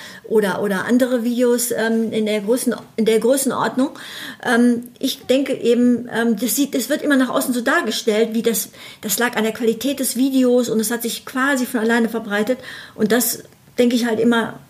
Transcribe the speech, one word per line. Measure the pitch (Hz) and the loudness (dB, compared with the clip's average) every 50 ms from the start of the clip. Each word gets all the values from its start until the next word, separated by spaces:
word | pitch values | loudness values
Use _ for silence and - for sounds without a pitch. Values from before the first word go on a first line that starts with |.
| - - - - - | -16 -18 -20 -16 -6
oder, | - 226 214 208 185 170 - | 0 2 2 2 2 -2 -2
oder | 185 208 190 185 - | -2 -2 -2 -2 0
andere | - 240 247 254 240 254 240 220 | 2 2 2 4 2 0 0 0
Videos, | 240 240 240 247 240 240 233 240 - | 0 0 2 2 4 2 2 0 -2
ähm, | - - 220 226 226 226 226 208 | -2 -2 0 0 2 0 0 0
in | - 220 214 | 0 -2 0
der | 208 214 214 202 | 0 -2 -2 0
Größen-, | 208 247 247 - 247 - - - - - | 0 0 0 0 -2 -2 -4 -8 -10 -2
in | - 214 | 0 2
der | 220 226 214 | 2 2 4
Größenordnung. | 202 233 277 269 - 247 170 117 147 226 - 247 262 - - - - - - - - 277 247 - - | 4 4 2 2 2 -2 0 0 -2 -2 0 0 0 -2 -2 -10 -16 -16 -14 -14 -14 -14 -14 -8 -2
Ähm, | - 233 233 240 240 240 233 - - - - | 0 2 4 4 4 2 0 -4 -10 -10 -6
ich | 262 262 - - - | -6 -6 -6 -6 -2
denke | - 247 277 277 - 254 | 0 0 2 2 -2 -4
eben, | - - 226 240 240 247 247 240 233 247 - - | 0 2 2 4 4 4 4 2 2 -2 -6 -4
ähm, | 226 233 233 226 | -2 0 0 0
das | 196 247 220 - | 0 -2 -2 0
sieht, | 277 285 269 - | 0 -2 0 -2
es | 269 - - | -4 -2 -2
wird | 302 - | -4 -2
immer | - 302 277 | 0 2 2
nach | 262 262 247 | 2 2 2
außen | 254 269 269 294 233 | 0 -2 -2 0 -2
so | 247 | -2
dargestellt, | 226 269 302 349 285 214 - - - 226 208 214 226 220 220 | 0 0 0 0 0 -2 -4 -2 -2 0 2 2 2 2 0
wie | 233 | 0
das, | 208 226 208 - - - - - - - - - | 0 0 0 -2 -4 -8 -14 -20 -20 -20 -18 -12
das | - 208 - - | -6 -6 -2 -2
lag | 233 233 - | -2 -2 0
an | 214 214 | -2 -2
der | 220 214 | -2 -2
Qualität | - 247 220 226 220 - 277 277 277 | 0 0 0 0 0 -2 -4 -2 -2
des | 262 - - | -4 -4 0
Videos | 226 262 277 262 262 254 247 247 254 240 | 0 0 2 4 4 4 4 4 4 2
und | - - 220 | 2 0 0
es | 220 226 | 0 -2
hat | 240 233 240 | -4 -4 -4
sich | 226 220 - - | -6 -6 -8 -12
quasi | - - 262 262 285 285 254 247 | -8 -4 -2 0 0 0 0 -2
von | - - 226 | -2 -2 0
alleine | 214 226 233 240 226 220 | 0 2 2 2 2 0
verbreitet. | 233 226 220 202 202 208 214 254 254 - - - - - - - - | -2 -4 -6 -4 -2 -2 0 0 -2 -4 -4 -16 -16 -16 -18 -14 -4
Und | - 220 196 220 | -2 0 2 2
das | 247 233 - - - - - - _ _ - - - | 2 0 0 -4 -6 -10 -20 -20 _ _ -12 0 2
denke | 247 240 254 | 2 2 4
ich | 226 233 | 2 0
halt | 240 220 226 | 0 0 2
immer, | 226 240 240 226 220 - - - - | 2 4 4 2 0 -2 -8 -14 -20